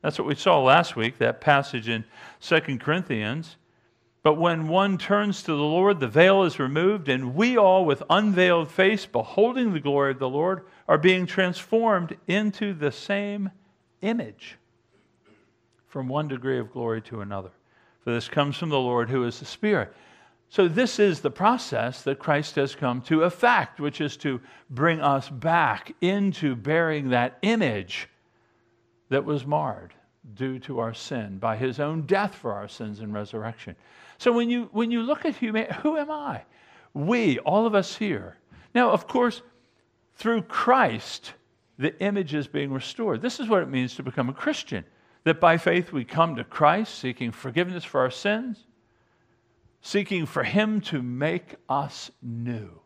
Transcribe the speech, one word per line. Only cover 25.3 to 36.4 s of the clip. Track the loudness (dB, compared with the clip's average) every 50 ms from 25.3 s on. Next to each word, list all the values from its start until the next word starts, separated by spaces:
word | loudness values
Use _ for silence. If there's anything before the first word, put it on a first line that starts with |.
| -12 -6 -2 0 2 2 2 2 0 -2 -6 -14 -8 _
into | -2 0 2 2 0 0 0 0 -2 -2 -2 -2
bearing | -2 0 0 2 2 0 0 -2 0 0
that | 2 2 2 0 -4 -4
image | -2 0 0 2 0 0 0 -4 -6 -8 -10 -12 -12 -12 _ _ _ _ _ _ _ _ _ _ _ _ _ _ _ _ _ _ _ _
that | -2 0 0
was | 0 -4 -4 -2
marred | -2 -2 -2 -2 -4 -8 -10 -14 -20 -20 _ _ _ _ _ _ -20 -10
due | -8 -6 -6 -6 -8
to | -10 -8 -6 -4
our | -4 -4 -6
sin | -10 -10 -8 -8 -8 -8 -8 -10 -6
by | -4 -4 -4
his | -2 -4 -4 -4 -4
own | -4 -4 -4 -6
death | -2 0 0 0 0 -2 -6
for | -8 -8 -8
our | -6 -6 -8 -12
sins | -12 -12 -10 -10 -10 -10
and | -10 -8 -8
resurrection. | -8 -8 -8 -8 -8 -8 -8 -10 -12 -14 -16 -16 _ _ _ -20 -20 -20 -20 -20 _
So | 0 2 2
when | 2 2 0
you, | 0 -2 -4 -4 -2
when | -2 -2 0
you | 0 -2 0
look | -2 -2 -2 -2
at | -4 -4 -2
human, | -4 -2 -2 -2 -2 -2
who | -6 -4 -2 -2 0
am | 0 -4 -4
I? | -6 -8 -8 -8 -10 -10